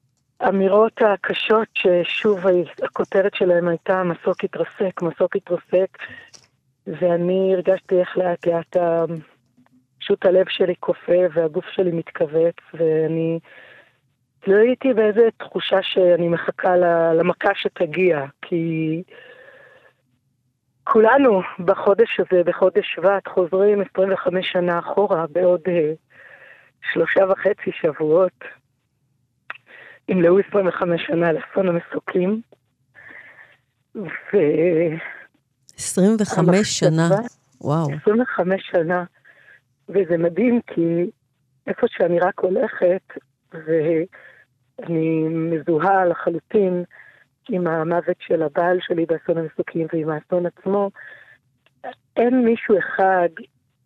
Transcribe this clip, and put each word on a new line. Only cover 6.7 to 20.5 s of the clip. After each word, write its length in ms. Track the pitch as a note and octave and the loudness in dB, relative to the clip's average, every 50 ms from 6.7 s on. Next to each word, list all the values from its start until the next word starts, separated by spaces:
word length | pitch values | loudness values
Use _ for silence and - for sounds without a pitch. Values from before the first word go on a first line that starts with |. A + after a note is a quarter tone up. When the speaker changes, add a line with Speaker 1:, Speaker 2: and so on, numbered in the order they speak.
| _ _ - | _ _ -14
Speaker 1:
ואני 640 | F#3+ E3 D3+ F3+ F3 E3+ E3+ F3 F3+ F#3 F#3+ F#3+ F#3+ F#3+ | -12 -6 -2 0 0 0 0 0 0 0 0 2 0 0
הרגשתי 460 | F3+ F3 F#3+ F#3+ F3+ _ - F#3+ F3+ | 0 0 0 -2 -2 _ 0 0 0
איך 180 | F3+ - - | 0 0 -2
לאט 300 | F3 F#3 F3 F3 - - | -2 -2 -2 -2 -4 -2
לאט 300 | F3 E3+ E3+ E3 _ - | -2 -2 -2 -2 _ -2
ה-, 280 | F3+ F3 E3+ E3 E3 E3 D#3+ E3 D#3+ D3+ _ _ _ _ _ _ _ _ _ _ _ _ _ _ - - | 0 0 0 0 0 -2 -4 -6 -10 -14 _ _ _ _ _ _ _ _ _ _ _ _ _ _ -8 -2
פשוט 220 | - G3+ - - | -2 0 2 2
הלב 200 | F#3 F3 F#3 F3+ - | 4 4 4 2 2
שלי 260 | - - F#3+ F3 F3 | 0 -2 -2 -2 -2
קופא 520 | - - - - - - - F3 F3+ F3+ F3 D#3 | -4 -4 -4 -4 -4 0 0 2 2 2 2 2
והגוף 320 | E3+ E3 D#3 D3+ F3+ - - | 0 -2 -2 -2 -6 -8 -6
שלי 200 | - G3 F#3+ F3 | -2 -2 -2 0
מתכווץ, 640 | E3 E3 - - - - E3+ C#3+ D3+ D#3+ E3 E3+ - - - _ - | -2 -4 -6 -6 -6 -6 -4 -2 0 0 0 0 0 -4 -14 _ -4
ואני 680 | D#3+ E3 D#3+ D#3 D#3+ D#3+ D#3 D#3+ D#3+ E3 E3 E3 E3 - - - - - - - - - _ _ _ _ _ _ _ _ _ _ _ - | -2 0 0 2 2 0 0 0 -2 -2 -2 -2 -4 -8 -12 -20 -20 -20 -20 -20 -20 -20 _ _ _ _ _ _ _ _ _ _ _ 0
לא 100 | F#3+ F#3+ | 2 4
הייתי 360 | G#3 A3+ B3+ B3+ - - C4+ A#3 | 4 6 4 2 2 0 0 2
באיזה 360 | A3 A3 G#3+ G3 A3+ A#3 A3+ - | 2 2 2 4 4 2 2 2
תחושה 400 | - - - - F3+ - - G3 F#3+ | -4 -12 -8 -8 -8 -4 0 0 0
שאני 460 | F#3+ - - G3 F3+ F3 F3 E3 E3+ | 0 0 0 2 4 4 4 4 2
מחכה 480 | E3+ E3+ E3 E3+ - - - - F#3 F3+ | 0 0 -2 -4 -6 -6 -2 0 2 2
ל-, 380 | F3+ F3+ E3+ E3+ E3 E3 E3 D#3+ E3 | 4 4 4 2 2 2 2 2 2
למכה 300 | E3+ F3+ E3+ - - G#3+ G3+ | 2 0 0 0 0 0 0
שתגיע, 640 | - - G3+ - - F3+ D#3 D3+ F3 F#3 F3+ D#3+ C#3+ C3+ C#3+ - - | 0 -4 -6 -4 -4 -4 -4 0 0 2 2 2 0 -4 -10 -14 -16
כי 640 | - - F#3 E3 E3 E3 E3 D#3+ D#3+ D#3 D#3+ E3 F#3 _ - - - - - - - - - - - - - _ _ _ _ _ _ _ _ _ _ _ _ _ _ _ | -10 -6 -4 -4 -2 -2 -2 -2 -2 -2 -4 -6 -8 _ -20 -20 -20 -20 -20 -20 -20 -20 -20 -20 -20 -20 -20 _ _ _ _ _ _ _ _ _ _ _ _ _ _ _